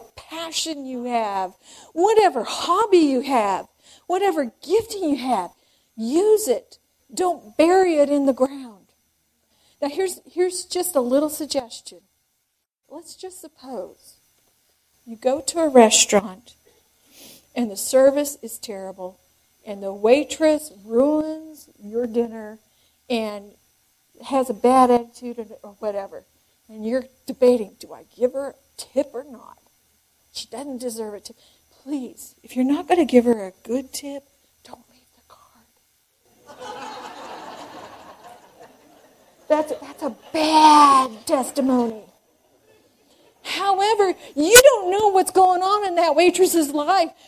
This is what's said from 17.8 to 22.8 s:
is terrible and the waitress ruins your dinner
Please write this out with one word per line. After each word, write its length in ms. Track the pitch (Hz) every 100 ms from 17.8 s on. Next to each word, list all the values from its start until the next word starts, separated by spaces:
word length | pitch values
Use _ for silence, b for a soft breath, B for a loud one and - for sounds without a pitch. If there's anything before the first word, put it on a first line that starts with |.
| - 262 269 277 285 -
is 160 | 226 -
terrible 600 | - 196 190 190 185 190 _ _ _ _
and 180 | 220 196
the 120 | 196
waitress 760 | 202 214 277 294 - 311 302 - 202
ruins 840 | 208 233 285 302 311 311 320 302 - _
your 240 | 208 226 247
dinner 520 | 226 233 226 214 220 _ _